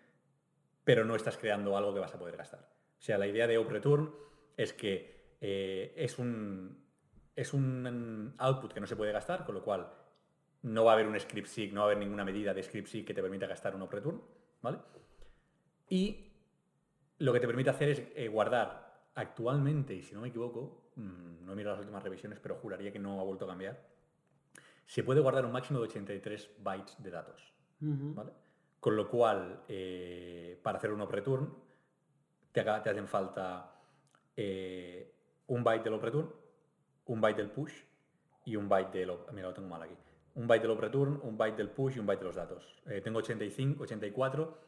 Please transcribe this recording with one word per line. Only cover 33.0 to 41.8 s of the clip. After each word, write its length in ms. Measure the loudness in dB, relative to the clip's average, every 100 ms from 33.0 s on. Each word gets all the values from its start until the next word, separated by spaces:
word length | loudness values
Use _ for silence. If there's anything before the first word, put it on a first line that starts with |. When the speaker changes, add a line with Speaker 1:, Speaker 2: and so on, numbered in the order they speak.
| 0
Speaker 1:
falta, 640 | 0 0 -4 -4 -6 -12 -20 _ _ _ _ _ -6
eh, 760 | -4 -2 -6 -8 -10 -12 -16 _ _ _ -4
un 140 | 2
byte 200 | 4 4
del 100 | 2
op 80 | 0
return, 280 | 0 0 -2 -8 -20 _ _ _ _ _ -6
un 140 | 4
byte 160 | 4 4
del 120 | 0
push 220 | -4 -6 -8 -20 _ _ _ _ _
y 120 | -6 -2
un 120 | 4
byte 240 | 4 4 -2
del 120 | -4
op-, 200 | -4 -8
mira, 160 | -8 -8
lo 60 |
tengo 140 | -8 -10
mal 140 | -10
aquí. 140 | -12 -16 -20 -20 _
Un 120 | -2 6
byte 160 | 6
del 80 | 6
op 80 | 2
return, 380 | 2 2 2 0
un 140 | -2 0
byte 180 | 0 0
del 140 | -4
push 260 | 0